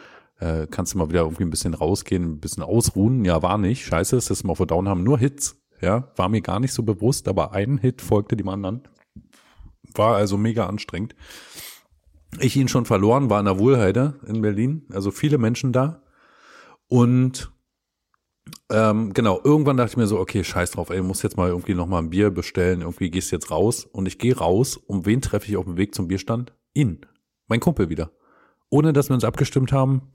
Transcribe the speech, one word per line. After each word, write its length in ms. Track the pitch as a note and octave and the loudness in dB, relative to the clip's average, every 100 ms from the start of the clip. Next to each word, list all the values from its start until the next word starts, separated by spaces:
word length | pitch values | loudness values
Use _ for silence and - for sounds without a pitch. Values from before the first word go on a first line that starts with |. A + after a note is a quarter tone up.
| - - _ - | -20 -20 _ -8
äh, 260 | E2+ D#2+ D#2 | -4 -4 -4
kannst 260 | - F2+ | -6 -4
du 60 | F#2+ | -2
mal 100 | D#2+ | 0
wieder 140 | F2 | 2
irgendwie 220 | D#2+ E2 | 0 -2
ein 60 | F2 | -4
bisschen 220 | D#2+ F2+ | -2 -4
rausgehen, 600 | D#2 D#2+ G2 - F#2+ E2+ | -2 0 -2 -2 -2 -2
ein 60 | D#2 | -6
bisschen 220 | - - | -8 -8
ausruhen, 600 | D#2 A2+ - F#2+ G#2+ C3 | 0 2 2 2 2 2
ja, 180 | F#2 E2 | 2 2
war 140 | F2 G#2 | 2 2
nicht, 300 | G2 C3 - | 0 -2 0
scheiße, 340 | E2 F#2 B2+ | 0 2 0
System 300 | - G2 F#2+ | 0 -4 -2
of 100 | E2 | -2
a 60 | F2 | 0
Down 220 | E2 G2 | 0 0
haben 160 | F#2 | 0
nur 140 | G2+ C#3 | 2 2
Hits, 380 | C#3 - - - _ - | 0 -2 -10 -10 _ -4
ja, 320 | F2+ A2+ C3 - | 0 0 -2 -4
war 120 | F#2 | 0
mir 140 | A2 | 0
gar 180 | - F#2+ | -2 -2
nicht 140 | B2+ | -2
so 80 | - | -2
bewusst, 460 | A2 G2+ A2 C#3+ - | -2 0 0 0 -2
aber 240 | F#2+ D2+ | -2 0
ein 260 | G2 A2 C#3+ | -2 -2 0
Hit 240 | B2+ - | -2 -2
folgte 340 | - G#2+ G2+ A2 | 0 0 0 -4
dem 120 | F#2+ | -4
anderen, 320 | G2 F#2+ A#2+ - _ _ - - _ _ _ - _ _ | -4 -6 -8 -12 _ _ -20 -20 _ _ _ -20 _ _
war 220 | - A2 G#2 | 0 2 4
also 200 | G#2 G2+ | 2 0
mega 300 | A2 A2+ F#2 | 0 0 -2
anstrengend. 480 | G#2 - F2 A2+ - - - - - - - _ _ _ _ - - | -6 -8 -8 -8 -10 -20 -20 -20 -20 -20 -20 _ _ _ _ -16 -2
Ich 160 | B2+ C#3 | 0 2
ihn 120 | B2+ | 2
schon 160 | C3+ | 0
verloren, 460 | A#2 G2+ G#2 C3 C3+ | 2 2 4 4 4
war 80 | G#2 | 2
in 80 | G2+ | 2
der 120 | F#2+ | 2
Wohlheide 600 | A#2 C3 F#2+ G#2+ C#3+ C#3 - | 4 4 4 2 0 -4 -8
in 160 | A2 | -2
Berlin, 440 | G#2+ G2+ B2 D#3 - | 0 0 -2 -4 -6
also 180 | G2 G2 | -4 -4
viele 260 | - D3+ C#3+ | -2 0 2
Menschen 340 | A2+ A#2+ C3 | 2 0 0
da. 300 | B2 C#3+ D#3+ _ _ _ _ - - - - - | 0 0 -4 _ _ _ _ -20 -20 -20 -20 0
Und, 640 | B2 A#2+ B2+ B2+ B2+ - _ _ _ _ _ _ _ _ _ - - - | 4 4 4 2 -2 -14 _ _ _ _ _ _ _ _ _ -20 -20 -2
ähm, 420 | G#2+ A2 G#2+ A2 | 2 2 2 0
genau, 260 | F#2+ A2 F#2 | 0 2 2
irgendwann 320 | C#3 D3+ D3 C3 | 4 4 4 2
dachte 160 | A#2 | 0
ich 40 | B2 | 0
mir 100 | G#2+ | 0
so, 120 | G#2 | 0
„Okay, 240 | F#2 G2+ | -2 -2
scheiß 300 | F2 F#2 F2+ | -2 -2 -2
drauf, 180 | - E2+ | -4 -4
ey, 100 | F#2 | -2
muss 220 | F#2 F#2+ | -2 -2
jetzt 140 | G#2+ - | -4 0
mal 120 | F2+ | 0
irgendwie 260 | F2 F2+ | -2 -2
nochmal 280 | F2+ E2+ F2+ | -2 0 -2
ein 80 | E2 | 0
Bier 200 | F#2 G#2 | 2 2
bestellen, 500 | F2+ - - F2+ F2+ | 0 -4 0 0 0
irgendwie 300 | E2+ - F#2 | -4 -4 -4
gehst 200 | F#2 - | -4 -4
jetzt 200 | F2 - | -6 -4
raus.“ 340 | B2 G#2 - | 0 0 0
Und 220 | - G#2 F#2+ | -8 -6 -6
ich 120 | - | -2
geh 140 | A#2 | -2
raus, 440 | B2+ E2 G2 C3+ - | 0 2 2 0 -4
und 300 | - G2+ G2 | -6 -4 0
wen 160 | B2 | 0
treffe 260 | - G#2 - | 0 -4 -4
ich 80 | G2 | -6
auf 80 | |
dem 120 | F2+ F2 | -4 -2
Weg 180 | G2+ | -2
zum 140 | - E2+ | -2 -4
Bierstand? 440 | F#2+ - A#2 B2 _ _ | -4 -4 -6 -6 _ _
Ihn, 320 | C#3+ B2+ D#2+ - _ _ _ - | -2 -2 -2 -14 _ _ _ -4
mein 140 | A2+ | 0
Kumpel 280 | F3 C#3 E2+ | 0 0 -2
wieder. 220 | D#2 D#2+ _ _ _ _ _ - | -2 -8 _ _ _ _ _ 0
Ohne, 240 | C#3 D#3 | 2 4
dass 160 | D3 C#3 | 4 2
wir 40 | |
uns 100 | B2+ | 2
abgestimmt 480 | A2 - C3 C#3 B2+ | 0 0 0 0 2
haben, 380 | C3+ C3 C3+ - | 2 2 0 -2